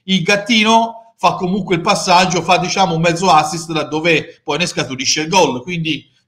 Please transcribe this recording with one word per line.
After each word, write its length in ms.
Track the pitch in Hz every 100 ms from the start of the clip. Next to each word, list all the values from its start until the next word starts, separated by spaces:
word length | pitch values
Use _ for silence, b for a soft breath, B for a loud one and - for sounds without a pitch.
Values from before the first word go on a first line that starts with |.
il 180 | - 190
gattino 920 | 165 202 202 226 214 226 226 - - _
fa 180 | 180
comunque 400 | - 185 196 -
il 60 | 170
passaggio, 600 | 202 190 190 175 180 -
fa, 140 | 170 175
diciamo, 380 | 180 202 185
un 60 | 165
mezzo 280 | 170 165 190
assist 400 | 156 156 170 160
laddove 720 | 156 139 151 170 151 - -
poi 140 | - 160
ne 80 | 175
scaturisce 560 | 170 131 131 135 156
il 60 | 156
gol, 340 | 190 151 123
quindi 460 | 180 175 160 139 - _